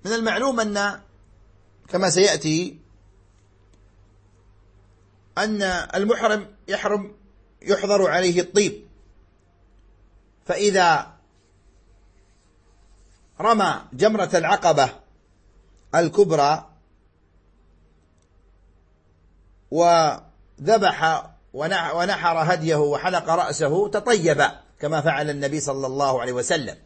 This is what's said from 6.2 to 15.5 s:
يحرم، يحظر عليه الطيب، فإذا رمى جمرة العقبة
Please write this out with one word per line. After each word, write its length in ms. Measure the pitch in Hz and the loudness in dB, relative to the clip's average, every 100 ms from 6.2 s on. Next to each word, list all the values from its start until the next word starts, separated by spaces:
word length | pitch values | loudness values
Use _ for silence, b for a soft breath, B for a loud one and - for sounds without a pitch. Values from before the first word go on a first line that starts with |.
| 220 208 196 - - | 0 -2 -6 -20 -8
يحرم، 480 | 190 208 208 196 - _ _ _ _ | -6 -2 -4 -6 -20 _ _ _ _
يحظر 480 | - 196 202 202 185 | -4 -2 2 2 2
عليه 320 | 160 185 175 | 2 0 0
الطيب، 460 | 175 208 202 - - _ _ _ _ _ _ _ _ _ _ _ _ _ _ _ - | 0 0 0 -4 -20 _ _ _ _ _ _ _ _ _ _ _ _ _ _ _ -8
فإذا 680 | 180 208 196 175 151 - - _ _ _ _ _ _ _ _ _ _ _ _ _ _ _ _ _ _ _ _ _ _ | -2 0 2 4 2 -2 -18 _ _ _ _ _ _ _ _ _ _ _ _ _ _ _ _ _ _ _ _ _ _
رمى 400 | 196 220 185 127 - | 0 2 2 -2 -10
جمرة 360 | 127 202 220 175 | 0 2 2 0
العقبة 560 | 185 165 196 175 147 131 - _ _ _ _ _ | 0 2 2 2 4 2 -2 _ _ _ _ _